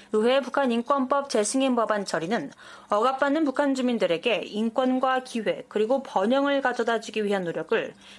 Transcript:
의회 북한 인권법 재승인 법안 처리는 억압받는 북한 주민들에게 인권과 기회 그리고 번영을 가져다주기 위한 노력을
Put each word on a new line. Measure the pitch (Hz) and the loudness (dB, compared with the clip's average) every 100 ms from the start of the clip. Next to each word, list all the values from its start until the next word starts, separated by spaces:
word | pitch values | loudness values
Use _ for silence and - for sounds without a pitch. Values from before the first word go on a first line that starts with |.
| - | -4
의회 | 214 233 269 | 0 2 2
북한 | 269 - 269 | 2 0 0
인권법 | 233 233 277 254 277 277 | 0 0 0 2 0 0
재승인 | 226 208 269 269 240 | 0 0 0 2 2
법안 | 214 208 | 0 -2
처리는 | 190 165 165 226 143 - - - - | -2 -4 -2 -4 -4 -14 -20 -20 -2
억압받는 | 208 247 269 285 294 294 | 2 2 2 2 2 2
북한 | 269 285 262 | 2 0 2
주민들에게 | 247 233 185 165 233 185 | 0 0 0 0 0 -2
인권과 | - 208 226 220 254 254 262 262 | -2 -4 -2 0 0 2 2 0
기회 | 254 233 196 165 - | -2 -4 -4 -4 -4
그리고 | 208 220 269 | -2 0 0
번영을 | 269 196 208 269 277 277 | 0 0 2 2 2 0
가져다주기 | 262 240 226 226 220 220 | 0 -2 0 -2 -2 -4
위한 | 208 202 | -2 -2
노력을 | 175 160 160 220 147 - - | -2 -6 -2 -2 -2 -12 -20